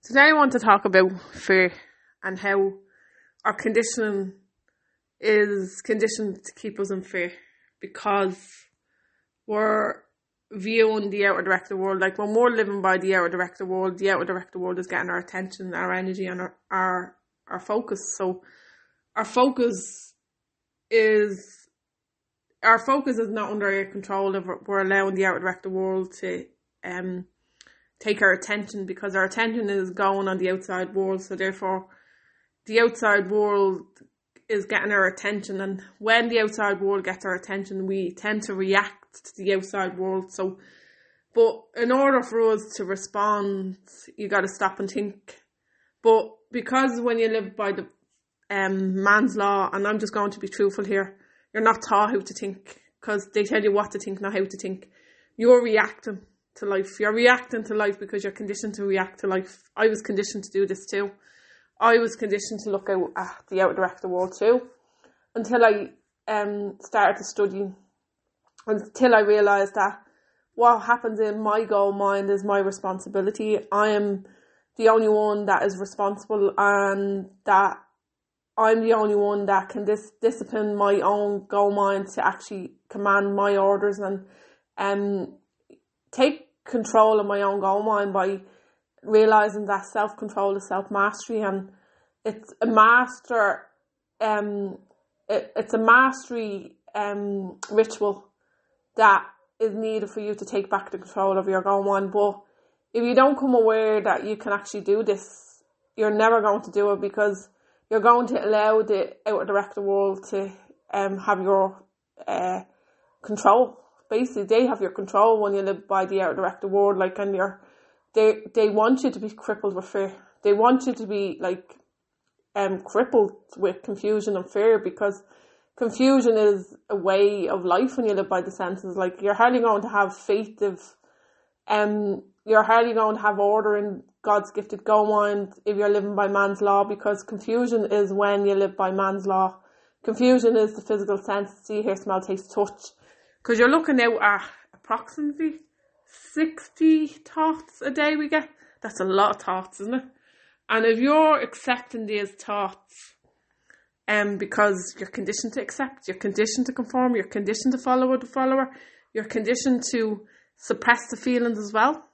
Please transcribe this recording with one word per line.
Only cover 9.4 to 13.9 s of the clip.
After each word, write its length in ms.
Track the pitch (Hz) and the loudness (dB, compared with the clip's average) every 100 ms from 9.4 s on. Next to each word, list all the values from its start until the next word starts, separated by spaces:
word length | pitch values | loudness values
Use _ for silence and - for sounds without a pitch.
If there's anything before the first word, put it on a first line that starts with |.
| - | -6
we're 560 | 208 214 214 214 - _ _ _ _ _ | -2 0 0 -2 -6 _ _ _ _ _
viewing 600 | 214 196 226 220 220 202 | -12 -2 2 4 2 -4
the 160 | 202 196 | 0 0
outer 160 | 180 | 0
directed 320 | 180 185 - 196 | 0 -2 -2 -4
world. 260 | 190 190 | -2 0
Like, 160 | 190 190 | -2 -2
when 160 | 208 | -2
we're 160 | 220 247 | 2 2
living 320 | 226 208 202 | 2 -2 0
by 160 | 190 185 | 0 0
the 160 | 190 | 2
outer 160 | 190 170 | 0 0
directed 360 | 180 180 - 185 | -2 -6 -6 -6
world, 340 | 185 190 | -4 -4